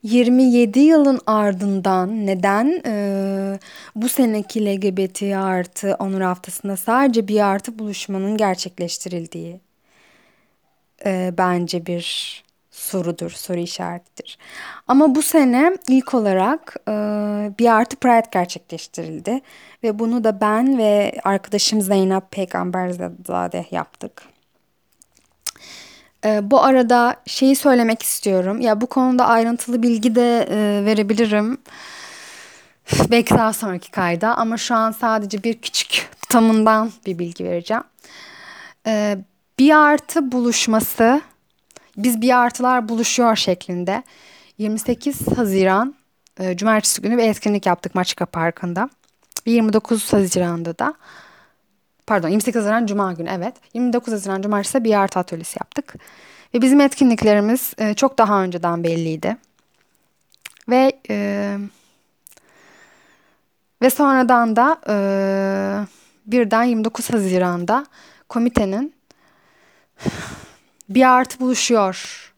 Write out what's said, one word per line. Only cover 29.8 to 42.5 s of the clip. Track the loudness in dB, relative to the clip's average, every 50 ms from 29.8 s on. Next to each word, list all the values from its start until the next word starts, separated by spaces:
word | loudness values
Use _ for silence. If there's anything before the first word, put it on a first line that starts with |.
| 2
bilgi | 0 0 2 0 2 2
de, | 4 2 4 2 0 0 -2
e, | -2 -2 0 0 0 0 0
verebilirim. | 0 0 0 0 0 0 0 0 2 2 0 0 -2 -6 -8 _ -20 -20 -20 -20 -20 -20 -20 -20 -20 -20 -20 -20 -20 -20 -20 -20 -20 -20 -20 _ _ _ _ _ -2 0 0 2 4
Belki | 2 2 4 4 2
daha | 2 2 0 -2
sonraki | -4 -6 -6 -6 -8 -10 -8
kayda | -4 -2 0 0 0 0 0 -2 0
ama | 0 -2 -4 -4
şu | -6 -4 -2 0
an | 0 0 0
sadece | -2 -2 -2 0 0 0 -2 -4 -8 -4 -4
bir | -4 -6 -4
küçük | -8 -6 -6 -6 -4 -2 -4 -4 -4 -6 -16 _
tutamından | -4 2 4 4 4 4 4 4 4 4 4 4 0 -4 -6 _ _
bir | -10 -6 -6
bilgi | -8 -8 -8 -8 -6
vereceğim. | -4 -4 -6 -4 -4 -6 -6 -6 _ _ _ -20 -20 -20 -20 -20 -20 -20 -20 -20 -20 -20 -20 -20 -20 -20 _ _
Ee, | -4 -2 -2 -2 -2 -4 -6 -10 _ _ _ _ _ _ 4
bir | 4 6
artı | 8 6 6 6 4 2 0 -2 -2 -2 -2 0
buluşması, | -2 0 0 0 0 0 0 2 0 0 0 -2 0 2 4 4 4 2 0 -6 _ _ _ _ _ _ _ _ _ -20 _ _ _
biz | -2 -2 -2 0 2
bir | 2 4 4
artılar | 4 2 2